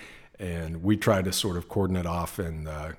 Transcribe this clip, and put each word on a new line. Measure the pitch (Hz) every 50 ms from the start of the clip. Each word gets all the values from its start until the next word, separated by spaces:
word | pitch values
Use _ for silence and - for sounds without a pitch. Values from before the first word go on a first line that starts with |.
| - - - - - - - -
And | 101 90 85 85 82 80 85 82 87
we | 101 107 107
tried | - - 104 95 90
to | 92
sort | 90 - - 104 87 87
of | 85 -
cordon | - 107 98 92 92
it | 90 87
off | 87 85 87 85 - - -
and, | 92 82 80 78 76 78
uh, | 76 76 76 78 78